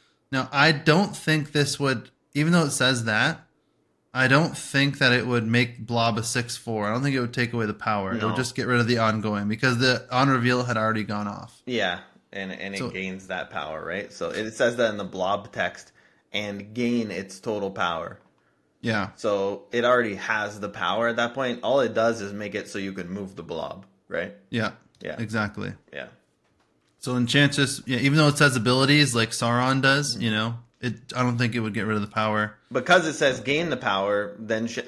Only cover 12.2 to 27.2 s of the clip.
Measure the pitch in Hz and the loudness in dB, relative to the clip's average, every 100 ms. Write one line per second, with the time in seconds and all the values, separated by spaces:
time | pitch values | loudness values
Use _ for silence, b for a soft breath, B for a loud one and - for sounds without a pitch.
12.2 | _ 98 95 - 98 98 87 95 95 92 | _ -10 -10 -10 -10 -6 -8 -6 -8 -10
13.2 | - 92 71 - 73 78 - 92 - - | -10 -8 -8 -8 -8 -8 -8 -8 -8 -8
14.2 | 85 - 110 113 120 117 113 104 95 92 | -6 -6 -8 0 0 2 -2 -2 -8 -4
15.2 | 92 101 98 120 87 - - b b b | -2 -2 -4 -6 -6 -6 -20 b b b
16.2 | b 98 104 101 101 110 120 120 107 90 | b -8 -6 -8 -10 -4 0 0 -2 -8
17.2 | 98 - - 107 95 95 87 82 85 - | -10 -10 -6 -4 -4 -2 -2 -2 -8 -14
18.2 | _ _ _ _ _ _ 117 110 95 - | _ _ _ _ _ _ -2 -2 -4 -4
19.2 | 113 101 98 101 - 120 120 123 113 95 | -2 0 -2 -4 -4 0 4 4 2 -4
20.2 | - 110 104 104 101 98 90 101 117 113 | -2 -2 -2 -6 -10 -4 -2 0 0 0
21.2 | 120 131 127 117 110 139 117 117 113 113 | -2 -2 -4 -4 0 2 2 2 2 0
22.2 | 101 101 104 101 92 101 98 95 87 98 | -6 -8 -6 -8 -6 -6 -6 -8 -8 -8
23.2 | 95 95 82 82 69 95 - _ _ 87 | -10 -12 -10 -8 -8 -12 -18 _ _ -6
24.2 | 87 - _ 120 110 - _ _ - - | -6 -10 _ -4 -4 -6 _ _ -12 -8
25.2 | 113 110 104 104 98 95 _ 69 64 _ | -6 -4 -4 -6 -10 -10 _ -14 -14 _
26.2 | _ _ _ _ _ _ _ _ - 123 | _ _ _ _ _ _ _ _ -4 -2